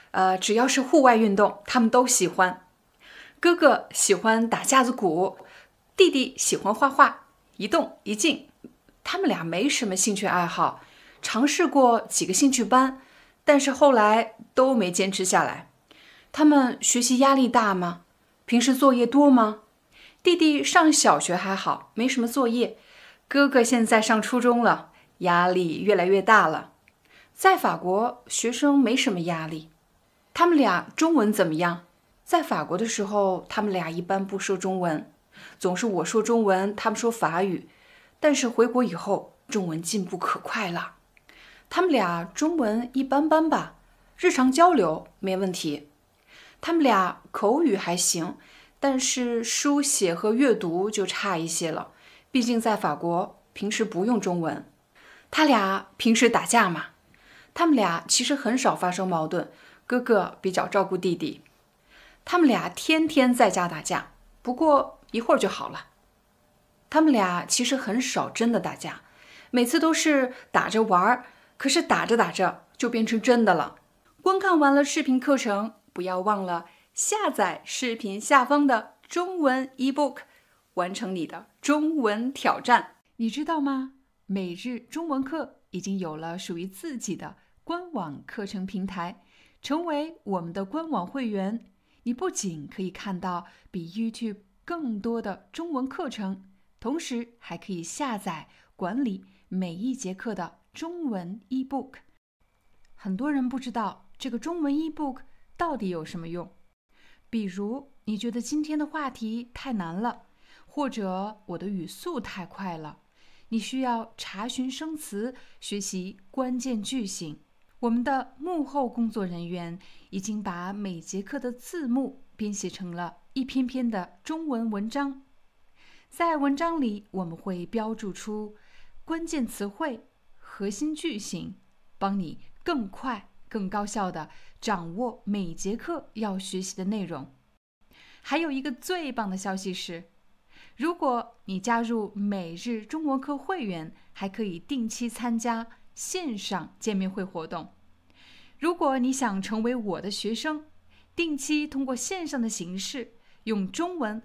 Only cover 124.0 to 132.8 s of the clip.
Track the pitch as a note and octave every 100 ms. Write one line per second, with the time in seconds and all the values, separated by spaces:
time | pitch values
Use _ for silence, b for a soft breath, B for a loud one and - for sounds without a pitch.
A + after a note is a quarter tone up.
124 | F3+ _ - D#4+ D#4+ A#3 A3+ G3+ G#3+ C#4
125 | C#4 C4+ - _ _ _ _ _ b b
126 | b - E4+ D4+ C#4 C#4 E4 E4 A#3+ G#3
127 | - F#3+ E3+ E3 G3 F3+ F3 A3 A3 A3
128 | G3+ F3+ - G#3+ G#3 G#3 b b b b
129 | - E4 E4 D#4 A#3 - G3+ - D#4+ A3+
130 | - _ _ - - - G3+ G3+ D4+ D4+
131 | E4+ G#3 - F3 E3 F#3+ _ _ _ -
132 | G3 G3+ E3+ - b b - D4+